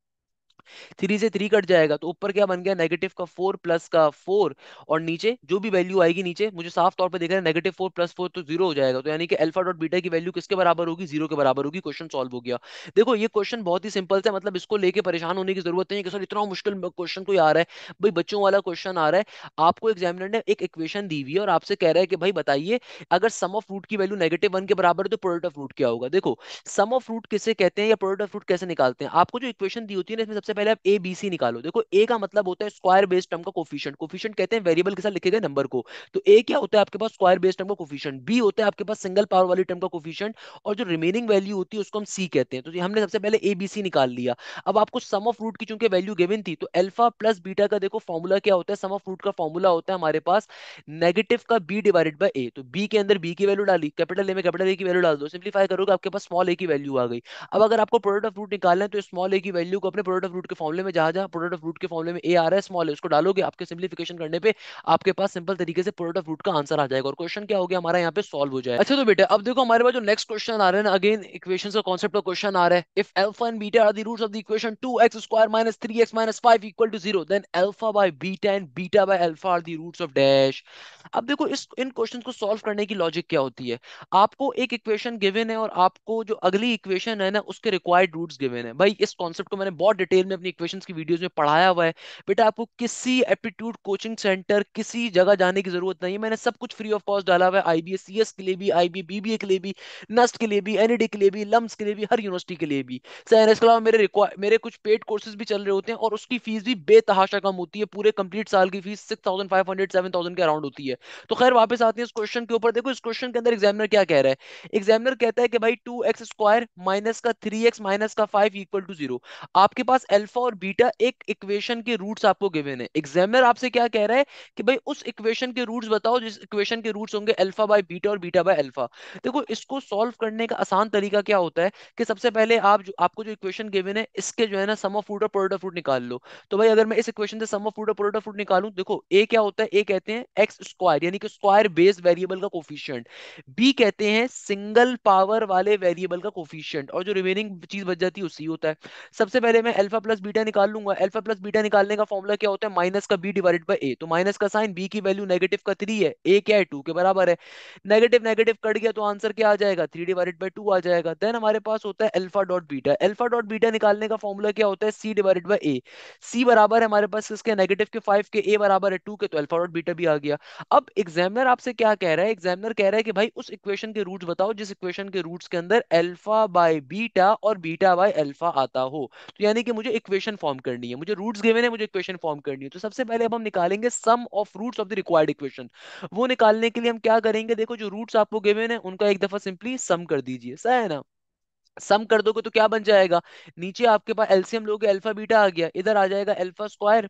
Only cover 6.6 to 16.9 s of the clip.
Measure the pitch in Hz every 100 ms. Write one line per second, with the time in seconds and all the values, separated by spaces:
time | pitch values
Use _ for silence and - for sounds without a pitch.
6.6 | 170 175 175 - 185 180 165 190 170 160
7.6 | 180 175 185 - 175 - 180 185 147 165
8.6 | 185 143 131 127 135 156 165 190 160 175
9.6 | 180 170 160 175 170 165 170 170 - 190
10.6 | 180 165 170 165 185 151 156 151 135 131
11.6 | 139 175 156 139 160 143 127 123 120 123
12.6 | - - - 190 226 226 220 214 196 240
13.6 | 190 180 196 196 180 196 220 196 196 185
14.6 | - 208 185 185 185 170 165 185 190 190
15.6 | 175 170 185 202 180 196 190 208 208 180
16.6 | 208 196 180